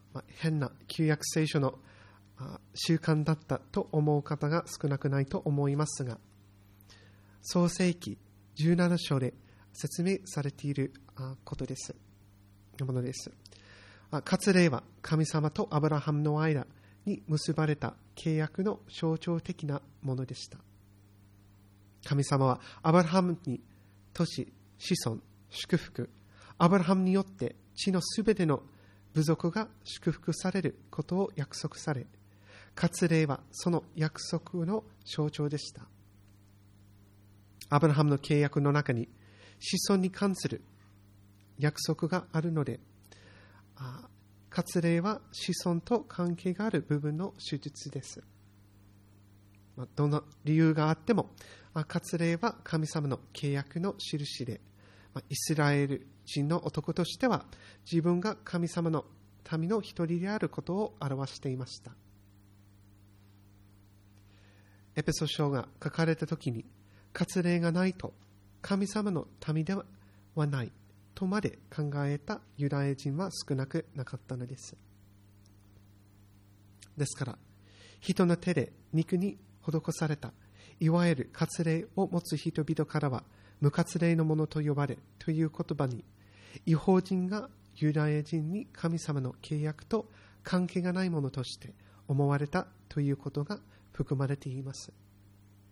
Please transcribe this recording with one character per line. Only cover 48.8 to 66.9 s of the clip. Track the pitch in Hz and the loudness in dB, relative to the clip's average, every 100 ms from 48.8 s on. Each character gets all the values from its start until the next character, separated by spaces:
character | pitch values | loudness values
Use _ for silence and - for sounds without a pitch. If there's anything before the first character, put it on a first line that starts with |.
| - - - - - - - - - - | -20 -20 -20 -20 -20 -20 -20 -20 -20 -14
ま | |
あ、 | 123 - | -8 0
ど | 147 | 2
の | 147 - - | 2 -4 -8
理 | 147 156 | 2 6
由 | 160 | 6
が | 156 156 | 6 4
あ | |
っ | 160 | 2
て | - | 2
も、 | 202 - - - - - | 2 2 -6 -20 -20 -10
あ、 | 156 156 | -6 -2
割 | 170 - 170 | -4 -2 0
礼 | 170 170 | 0 2
は | 233 - | -2 -4
神 | - 160 156 | -4 -2 -2
様 | 160 143 | -2 -2
の | 127 - | -4 -8
契 | - 147 | -6 -2
約 | 139 139 170 | -2 -4 -4
の | 196 202 | -4 -4
印 | - 151 143 - 120 | -6 -6 -6 -8 -8
で、 | 104 - - - - - | -10 -12 -20 -20 -20 -14
ま | - | -12
あ、 | - | -8
イ | 139 | -6
ス | - 156 | -2 2
ラ | 147 | 4
エ | 143 143 | 4 2
ル | 135 - - - | -2 -8 -20 -8
人 | 147 147 | -2 0
の | 170 147 | 0 -2
男 | - 156 | -6 -4
と | 165 | -2
し | 170 - | -4 0
て | 254 | 0
は、 | 165 - - - - - | 0 -4 -20 -20 -20 -2
自 | 165 | 0
分 | 165 175 | 2 2
が | 202 - | 0 -6
神 | - 175 170 | -6 -4 -2
様 | - 165 | 0 0
の | 156 - - - - - | 0 -4 -14 -20 -20 -6
民 | 160 165 | -4 0
の | 220 | -2
一 | - - 165 | -4 -4 -2
人 | 170 | 0
で | 190 | -2
あ | 214 | -2
る | 165 | -4
こ | - | -4
と | - 190 | -4 -2
を | 214 - | -4 -4
表 | 139 135 135 | -4 -4 -6
し | - | -6
て | 139 | -6
い | 127 | -6
ま | 123 | -8
し | - | -14
た。 | - - - - - - - - - - - - - - - - - - - - - - - - - - - - - - - - | -18 -20 -20 -20 -20 -20 -20 -20 -20 -20 -20 -20 -20 -20 -20 -20 -20 -20 -20 -20 -20 -20 -20 -20 -20 -20 -20 -20 -20 -20 -12 -6
エ | |
ペ | 160 | -2
ソ | 151 151 | 0 0
書 | - 147 | 0 2
が | 135 - - | 0 -2 -6
書 | 156 | -6
か | - 165 | 0 2
れ | 160 | 2
た | 156 | 0
時 | 160 143 | -4 -4
に、 | 113 - - - | -6 -8 -18 -20